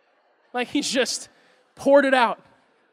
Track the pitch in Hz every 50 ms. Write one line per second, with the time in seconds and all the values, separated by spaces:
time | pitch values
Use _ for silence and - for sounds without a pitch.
0 | _ _ _ _ _ _ _ _ _ _ - 247 247 240 - 294 - - 202 269
1 | 240 - - - - - _ _ _ _ _ _ _ _ _ - - 269 277 285
2 | 269 269 262 254 233 214 180 - _ _ _ _ _ _ _ _ _ _